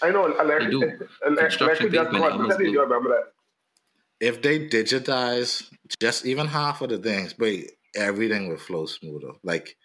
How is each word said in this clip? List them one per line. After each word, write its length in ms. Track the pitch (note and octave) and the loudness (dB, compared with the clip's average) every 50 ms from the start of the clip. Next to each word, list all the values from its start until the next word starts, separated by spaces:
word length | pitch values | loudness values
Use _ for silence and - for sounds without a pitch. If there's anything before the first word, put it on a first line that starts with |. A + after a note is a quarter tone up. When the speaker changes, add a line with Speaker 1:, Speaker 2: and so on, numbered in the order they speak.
Speaker 1:
I 80 | D#3+ F3 | 2 2
know 260 | G3+ G3 F3+ D#3 - - | 4 4 2 2 2 2
Alex, 260 | D3+ D3+ D3 D#3 - | 2 2 2 2 2
Speaker 2:
They 40 | - | 2
do. 120 | C3 C3+ | 2 2
Speaker 1:
<laughs> 440 | A#2+ A#2 - - - - - - - | 0 0 -2 -6 -12 -16 -10 -2 0
Alex, 140 | C#3+ D3 D#3 | 2 4 4
Speaker 2:
Construction 460 | D#3+ D3+ - - C3 D#3 D#3+ D#3+ A#3 | 2 2 2 2 2 2 4 2 2
Speaker 1:
Alex 80 | G3 E3 | 2 2
just 160 | E3 D#3+ - | 2 2 2
Speaker 2:
paper 0 | |
and 100 | - - | 2 2
Speaker 1:
wants 160 | E3 D3+ G3 | 2 2 2
to 40 | G#3+ | 2
Speaker 2:
Elmer's 80 | - A3 | 0 0
Speaker 1:
tell 80 | F#3+ F#3+ | 2 2
me 60 | F#3 | 2
if 60 | D#3 | 2
you 20 | D3 | 2
Speaker 2:
glue. 80 | C#3+ | 2
Speaker 1:
remember 260 | C3+ B2+ B2 A#2+ B2+ B2 | 2 2 0 0 2 0
that. 220 | A#2+ A#2 - - _ _ _ _ _ _ _ _ _ _ _ _ _ _ _ _ _ _ | 0 0 -2 -4 _ _ _ _ _ _ _ _ _ _ _ _ _ _ _ _ _ _
Speaker 3:
If 220 | A2 B2 A#2+ A#2 | -2 -2 0 2
they 260 | C#3+ C#3+ D#3 D#3 D3+ D3+ | 2 2 2 0 0 0
digitize 1040 | - A2 A2 - C3 B2+ B2+ C#3+ C3 B2+ B2 A#2+ B2 A#2+ B2 A#2 - - - - - _ _ - - - | 0 0 2 2 -2 -2 -2 -2 -2 0 0 0 0 0 -2 -2 -4 -6 -8 -12 -20 _ _ -14 -4 -2
just 260 | A2 A#2+ - - - | 0 0 0 -2 -2
even 200 | B2+ C3 D3 D3+ D3+ | -2 -2 -2 -2 -2
half 340 | D#3 D3 D3 C#3+ C#3+ - | -2 -2 -2 -2 -2 -4
of 80 | C3+ B2 | -4 -4
the 80 | A2 F#2 | -4 -4
things, 340 | G2 A2+ G2+ G2 F#2 E2+ | -2 -2 -2 -2 -4 -6
but 220 | - - A#2 G#2+ G2 E2+ D2+ - - _ _ _ - | -4 -2 0 0 0 -2 -6 -12 -18 _ _ _ -6
everything 520 | G#2 G2+ G2+ G2 G#2 A2+ G#2+ G#2+ G2+ F#2+ F2 | -2 -2 0 0 0 0 0 0 -2 -2 -4
would 120 | D#2+ D2+ | -6 -8
flow 240 | - - F2 D#2+ D#2+ | -8 -6 -6 -6 -4
smoother. 440 | D2+ - - D#2+ D#2 D2+ D2 C2+ C2 C#2+ _ - | -6 -8 -12 -12 -12 -12 -12 -12 -14 -16 _ -4
Like, 320 | F2 E2 E2 - - - _ | -4 -4 -4 -4 -10 -18 _